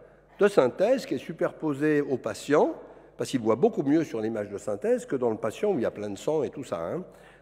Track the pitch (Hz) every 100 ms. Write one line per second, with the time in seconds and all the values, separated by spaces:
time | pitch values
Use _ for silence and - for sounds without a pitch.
0 | - - _ - 202 196 127 - 202 262
1 | - 135 - 165 170 - 156 135 151 147
2 | 143 131 113 98 - 147 269 - - -
3 | - - 120 131 110 113 208 - 135 156
4 | 151 117 110 110 101 101 - 101 208 240
5 | - 139 120 107 113 - 208 180 101 -
6 | 104 98 - 156 117 - - 90 85 147
7 | 180 - - -